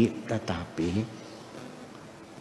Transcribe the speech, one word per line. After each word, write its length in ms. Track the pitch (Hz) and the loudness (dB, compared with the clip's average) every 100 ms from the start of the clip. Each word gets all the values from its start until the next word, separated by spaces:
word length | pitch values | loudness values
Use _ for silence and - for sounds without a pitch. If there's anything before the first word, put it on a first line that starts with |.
| 113 - - | 8 6 -2
tetapi, 640 | 110 - 87 82 - 85 95 117 - - - - - - - - - - - - - | 0 2 -2 -2 0 2 4 2 -2 -12 -12 -12 -12 -12 -12 -14 -14 -14 -14 -16 -14